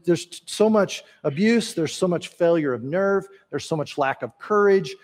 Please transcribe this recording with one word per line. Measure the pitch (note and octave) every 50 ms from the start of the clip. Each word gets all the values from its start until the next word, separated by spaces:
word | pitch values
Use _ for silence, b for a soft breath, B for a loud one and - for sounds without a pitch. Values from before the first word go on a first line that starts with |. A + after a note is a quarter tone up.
| _
there's | F3+ E3+ D#3+ -
t-, | - - - -
so | - - - G#3 A3
much | A3 G#3 F#3+ - - - b b b b -
abuse, | D3+ C3+ D#3+ G#3 A3+ A#3 A3+ A3+ - -
there's | E3+ D#3+ C#3 -
so | - F#3
much | F3+ F3 D#3 - -
failure | - - F3 E3+ E3+ E3 D3+ C#3 B2
of | A2+ A#2+
nerve, | C3+ D#3+ F#3+ G3 G3 G3 G3 F#3+ - b b b b
there's | - C#3 -
so | - E3
much | D3+ C#3 - -
lack | D3+ C#3 C3+ C3 -
of | B2+ A2+ - _
courage. | - - G#3+ G#3 G#3 G3+ G3 G3 D#3+ - - b